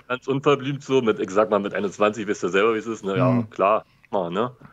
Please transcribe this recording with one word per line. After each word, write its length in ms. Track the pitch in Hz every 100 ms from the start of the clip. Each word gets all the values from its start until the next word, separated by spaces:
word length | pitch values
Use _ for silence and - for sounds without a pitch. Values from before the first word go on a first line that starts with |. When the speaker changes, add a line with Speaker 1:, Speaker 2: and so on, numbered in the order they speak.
| -
Speaker 1:
ganz 200 | 123 -
unverblümt 560 | 135 147 139 127 139
so 180 | - 131
mit, 160 | 113 104
ich 120 | 104
sag 200 | 95 110
mal, 80 | 104
mit 160 | 101
einundzwanzig 520 | - 101 85 104 110 101
wisst 180 | 98
ihr 40 | 95
selber, 240 | 95 110
wie 40 | 110
es 80 | 110
ist, 180 | 110
ne? 120 | 98 95
Ja, 260 | 90 123
Speaker 2:
Hm. 60 | 113
Speaker 1:
klar, 340 | - 95 107 - _ -
mal, 200 | 104 87
ne? 260 | 90 123 127 -